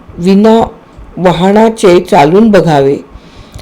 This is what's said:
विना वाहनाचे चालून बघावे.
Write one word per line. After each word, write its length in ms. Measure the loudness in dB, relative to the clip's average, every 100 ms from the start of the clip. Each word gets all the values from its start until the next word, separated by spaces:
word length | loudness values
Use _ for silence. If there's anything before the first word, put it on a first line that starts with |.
| -20 -6
विना 420 | -2 2 2 0 -2 -8 -20 -20 -20 -4
वाहनाचे 800 | -2 -2 0 0 0 0 0 0
चालून 500 | 0 0 2 2 2
बघावे. 440 | 2 0 0 -2 -4 -10 -20 -20 -20 -20 -20